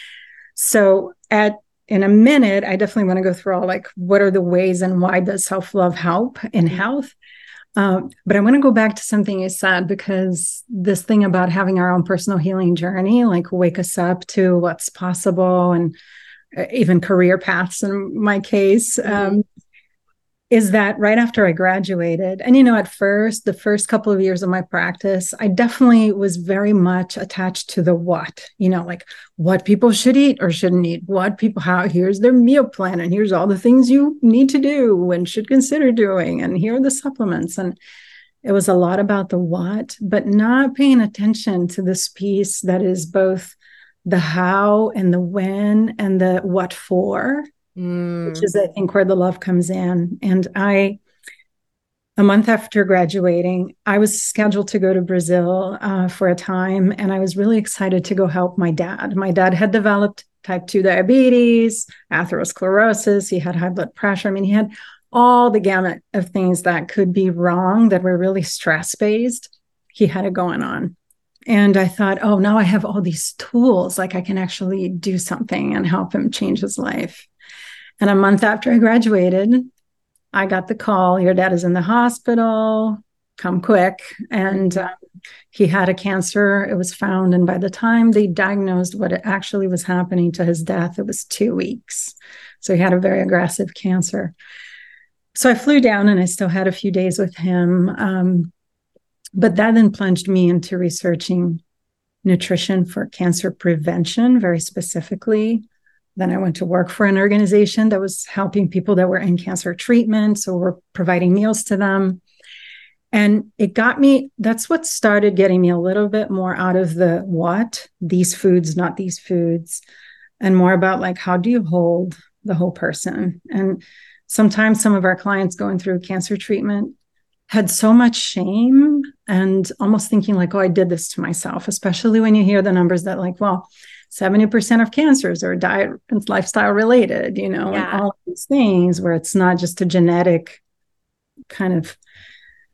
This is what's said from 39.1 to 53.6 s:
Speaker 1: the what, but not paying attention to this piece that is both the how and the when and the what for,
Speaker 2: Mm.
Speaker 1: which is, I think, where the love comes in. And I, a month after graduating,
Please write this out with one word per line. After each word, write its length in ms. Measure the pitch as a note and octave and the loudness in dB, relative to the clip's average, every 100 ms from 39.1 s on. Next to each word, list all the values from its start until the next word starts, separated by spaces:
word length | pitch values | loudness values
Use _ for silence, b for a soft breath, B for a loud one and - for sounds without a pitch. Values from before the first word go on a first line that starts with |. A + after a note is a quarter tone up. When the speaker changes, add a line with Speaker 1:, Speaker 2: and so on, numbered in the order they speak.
| G3+ F#3+ | -2 -2
Speaker 1:
the 80 | F3+ | -4
what, 580 | F3 F3 F3 G#3+ C4 - | -2 -4 -4 -6 -8 -10
but 260 | G3+ G#3 - | -4 -2 0
not 500 | G#3 A3 C4 C4+ C4+ | 2 2 2 0 2
paying 240 | C#4 B3 | 4 4
attention 640 | G#3 - G#3 A3 - F#3 F3 | 2 0 -2 0 -2 -2 -2
to 140 | - | -2
this 260 | F#3 F#3 - | -2 -2 -6
piece 520 | - G3+ G3 G3 - | -6 -4 -2 -2 -4
that 220 | F3+ F#3 | -2 0
is 240 | F#3+ F#3 D#3+ | 0 -2 -4
both 500 | G3 F#3+ F#3 - _ b b b _ | 0 0 0 -8 _ b b b _
the 160 | F3+ F3+ | -2 0
how 720 | D#3 E3+ F3+ G3 G#3 G#3 A3 | 0 -2 0 2 2 2 0
and 220 | A3 F#3 | 0 0
the 80 | F3 | 0
when 760 | F3 G3 F#3+ G3 G#3 G#3+ A3 - | -2 -4 -4 -2 0 2 0 -2
and 220 | G3+ F#3+ | -2 0
the 200 | F#3 F#3 | 2 0
what 280 | G3 F#3 F3+ | -2 -2 -4
for, 720 | - - F3+ G3+ G3 B3+ C#4+ D4 _ _ F3+ | -8 -4 -2 0 -2 -4 -4 -8 _ _ -10
Speaker 2:
Mm. 500 | F3+ F3 F3 E3+ E3 | -8 -6 -6 -6 -8
Speaker 1:
which 120 | D#3+ | -4
is, 100 | G3 | -4
I 140 | G3+ F3+ | -2 -4
think, 260 | G3+ F#3+ | -4 -2
where 100 | G3+ | 0
the 120 | F#3+ F#3+ | 0 0
love 240 | F3+ F3+ | 0 -4
comes 280 | - F3+ E3+ | -2 -2 -2
in. 480 | F#3 F3+ F3+ F3 - | -4 -2 -2 -4 -4
And 240 | G3 F#3 F#3 | -2 0 0
I, 460 | G3+ G3 G3 G3 G#3 _ B B B _ _ _ _ _ _ _ - | -2 0 2 0 -4 _ B B B _ _ _ _ _ _ _ 2
a 60 | |
month 260 | G3+ G3+ A3 | 4 4 4
after 360 | A3 A3+ G#3+ | 0 0 -2
graduating, 880 | F#3+ F#3 E3+ G3 F3+ F3 F3+ F3+ | 2 2 2 0 0 0 0 -2